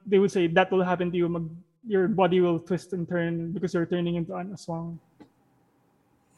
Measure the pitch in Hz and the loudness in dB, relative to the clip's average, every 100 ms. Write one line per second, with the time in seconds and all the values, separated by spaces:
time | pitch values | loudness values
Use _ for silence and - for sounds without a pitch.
0 | 202 196 196 196 170 180 185 190 185 180 | 2 4 4 2 2 4 4 2 2 0
1 | 175 175 170 170 160 165 - _ 226 196 | 0 0 0 -2 -6 -12 -20 _ -2 0
2 | 180 185 180 185 175 165 170 180 - 185 | 2 4 4 4 4 2 -2 -6 -4 -8
3 | 165 180 170 170 165 175 175 180 165 175 | -4 -2 -2 -4 -6 -6 -4 -2 -2 -2
4 | 170 170 165 185 185 190 - 165 170 165 | -2 -2 -4 -8 -10 -12 -10 -8 -8 -12
5 | _ - - _ _ _ _ _ _ _ | _ -20 -20 _ _ _ _ _ _ _
6 | _ _ _ | _ _ _